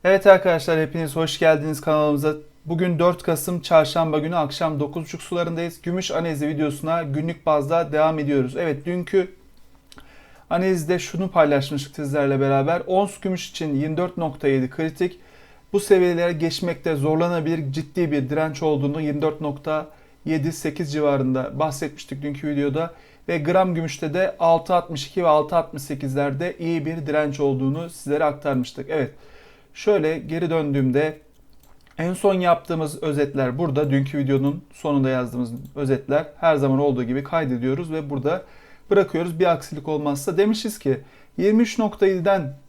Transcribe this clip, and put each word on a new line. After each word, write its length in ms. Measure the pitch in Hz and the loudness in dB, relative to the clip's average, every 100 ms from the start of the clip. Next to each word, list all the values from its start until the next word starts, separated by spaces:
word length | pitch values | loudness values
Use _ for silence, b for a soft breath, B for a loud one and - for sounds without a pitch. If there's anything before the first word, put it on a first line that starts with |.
| 180 | 4
Evet 200 | 190 196 | 6 8
arkadaşlar, 520 | 190 190 165 139 160 | 8 6 0 2 0
hepiniz 360 | 156 165 156 143 | 0 -2 -4 -2
hoş 240 | 160 - | -2 2
geldiniz 420 | 160 156 156 147 | 4 4 0 -4
kanalımıza. 520 | 165 151 151 147 151 151 - _ 156 | 0 2 2 2 0 -4 -12 _ -6
Bugün 340 | 165 180 160 | -2 0 4
dört 240 | 175 175 | 2 2
Kasım 380 | - 156 160 175 | -2 -2 -2 -6
Çarşamba 580 | - 165 151 170 160 151 | 4 4 4 0 0 0
günü 160 | 156 175 | 0 -2
akşam 440 | 147 - 165 147 | -2 -2 -2 0
dokuz 240 | 143 170 | -2 -4
buçuk 180 | 156 170 | -8 -12
sularındayız. 600 | - 175 170 165 170 170 | -6 -4 -2 -4 -6 -6
Gümüş 300 | 170 180 175 | -4 -4 -2
analizi 360 | 156 170 147 147 | -2 -2 -2 -2
videosuna 560 | 147 151 143 156 170 | 0 -2 -2 -2 -2
günlük 420 | 151 139 165 165 - | -2 -4 -4 -4 0
bazda 460 | 151 139 165 160 | 0 2 0 0
devam 280 | 151 156 156 | 2 2 2
ediyoruz. 360 | 143 139 127 131 | 0 0 0 -2
Evet, 280 | 170 139 175 | -2 -4 -4
dünkü 460 | 180 170 196 185 - - - - - _ - B B B B B | -6 0 0 0 -8 -20 -20 -20 -20 _ -20 B B B B B
analizde 500 | 170 190 185 156 180 | 0 2 0 0 -2
şunu 320 | - 170 190 | -2 -4 0
paylaşmıştık 640 | 175 151 143 139 143 - - | 4 4 4 0 -6 -6 -8
sizlerle 440 | 139 147 139 139 | -4 0 0 2
beraber. 420 | 139 139 143 175 - | 2 2 2 0 0
Ons 320 | 185 202 - | 0 0 -2
gümüş 300 | 190 180 - | -4 -4 -6
için 260 | - 156 139 | -6 -2 -2
yirmi 220 | 156 160 | -2 -2
dört 200 | 180 175 | -4 -2
nokta 300 | 160 143 143 | -4 0 0
yedi 220 | 135 127 | 2 0
kritik. 500 | - 160 - 180 - b b b b b | -4 -6 -2 -4 -4 b b b b b
Bu 60 | 202 | -2
seviyelere 540 | - 190 180 170 175 | 4 6 6 2 0
geçmekte 640 | 165 165 160 175 165 170 151 | 0 -2 -2 -4 -4 -2 0
zorlanabilir, 760 | 139 156 175 170 156 165 139 | 2 2 2 0 -2 -2 -4
ciddi 400 | 143 156 - 165 | -6 -6 -2 0
bir 180 | 147 127 | 0 0
direnç 340 | 147 156 139 | -2 -2 -2
olduğunu, 380 | 160 143 139 151 | 0 0 0 -2
yirmi 200 | 151 143 | -2 0
dört 200 | 156 151 | -2 -2
nokta 480 | 151 139 160 156 147 b b b 156 | -8 -6 -4 -4 -4 b b b -4
yedi 260 | 160 147 | -2 -2
sekiz 420 | 160 156 147 156 | -4 -6 -6 -6
civarında 680 | 151 147 139 131 131 127 135 | 0 0 2 0 0 -4 -2
bahsetmiştik 600 | 156 139 151 - - 139 | -4 -2 -8 -8 -12 -8
dünkü 260 | 147 139 151 | -8 -6 -4
videoda. 460 | 143 143 143 165 B B B - | -2 0 0 -4 B B B -4
Ve 100 | 170 | -2
gram 380 | 147 185 185 165 | 2 2 2 0
gümüşte 380 | 165 - 160 | -4 -4 -4
de 220 | 170 190 - | 0 -2 2
altı 360 | 165 165 165 180 | 4 4 4 0
altmış 320 | 170 151 - | 0 -8 -4
iki 160 | - | 0
ve 40 | 170 | 4
altı 280 | 151 151 170 | 4 4 -2
altmış 280 | 165 147 | -2 -10
sekizlerde 720 | 139 139 139 135 143 135 175 - | -8 -6 -4 -2 -2 -2 -6 -4
iyi 260 | 165 165 147 | -4 -2 -2
bir 220 | 165 147 | -6 -2
direnç 320 | 151 151 143 | 0 0 0
olduğunu 500 | 139 131 135 147 170 | 0 2 0 -2 -6
sizlere 340 | - 135 147 | -10 -4 0
aktarmıştık. 640 | 151 139 151 131 123 - 135 | 0 0 -2 -2 -2 -8 -4
Evet, 220 | 156 131 - b b b b b - | -2 -2 -6 b b b b b -4
şöyle 420 | - 202 156 160 | 2 2 2 -2
geri 320 | 151 165 170 | -4 -4 0
döndüğümde 680 | 165 147 139 131 131 156 151 - _ - - - - - - | 0 0 2 2 2 0 -2 -20 _ -20 -20 -20 -20 -18 -6
en 160 | 170 | -4
son 200 | 185 202 | 2 2
yaptığımız 680 | 190 175 170 - 165 151 156 | 4 4 2 0 -2 -2 -4
özetler 540 | 156 143 143 139 127 127 | -2 0 0 0 -2 0
burada. 340 | 170 139 143 | 0 0 2
Dünkü 260 | 135 135 147 | 2 2 -2
videonun 460 | 135 139 139 160 - | 2 2 2 -2 -12
sonunda 360 | - 156 143 131 | -8 -2 0 2
yazdığımız 420 | 131 120 123 120 233 - 143 | 0 -2 -4 -6 -8 -12 -6
özetler 520 | 139 127 - 147 165 - | 0 -2 0 -2 -2 0
her 180 | 170 151 | 2 2
zaman 240 | 135 131 | 2 2
olduğu 240 | 143 123 | 2 0
gibi 200 | 120 131 | -2 -4
kaydediyoruz 680 | 139 165 147 123 127 139 170 | -2 -2 -2 -2 -2 -2 -4
ve 180 | 160 143 | -6 -4
burada 340 | 143 139 185 - B B B - | -4 -2 -2 -6 B B B 2
bırakıyoruz. 500 | 202 190 165 175 160 | 2 4 -2 -4 0
Bir 60 | 180 | 2
aksilik 420 | 165 - 147 143 | 2 -2 -10 -4
olmazsa 500 | 151 147 139 139 156 | -2 -2 -2 -2 2
demişiz 420 | 208 220 220 - | 2 2 -4 -4
ki 180 | 139 127 B B B - | -2 -2 B B B 0
yirmi 260 | 190 220 | 2 4
üç 160 | 226 - | 2 0
nokta 280 | 214 - 196 | -2 2 2
yediden 460 | 185 170 190 139 - | 4 2 2 0 -10